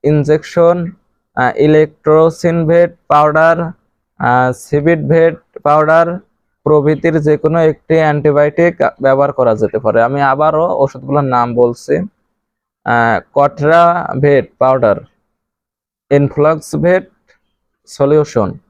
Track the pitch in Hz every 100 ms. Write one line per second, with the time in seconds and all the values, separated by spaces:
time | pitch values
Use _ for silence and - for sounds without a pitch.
0 | 139 151 143 156 - - 170 175 170 -
1 | _ _ _ - 127 - 151 151 151 _
2 | - 156 160 160 175 170 160 170 175 -
3 | _ 147 151 156 160 165 170 - _ _
4 | _ _ 120 123 123 98 - 147 151 165
5 | 143 165 165 165 _ - 147 151 156 165
6 | 170 180 _ _ _ _ 147 151 147 151
7 | 170 160 147 147 156 165 160 151 _ 160
8 | 156 147 151 143 147 147 170 170 - -
9 | 135 135 139 135 120 107 107 110 110 113
10 | 117 143 139 135 156 151 175 180 139 127
11 | 135 143 135 123 120 120 120 120 - 156
12 | 196 _ _ _ _ _ _ _ - 120
13 | 117 104 - 135 143 143 147 165 170 175
14 | - 131 143 139 - _ 131 131 117 98
15 | - _ _ _ _ _ _ _ _ _
16 | _ 143 139 - 151 160 - 156 165 185
17 | - _ _ _ _ _ _ _ _ -
18 | 139 151 147 120 98 92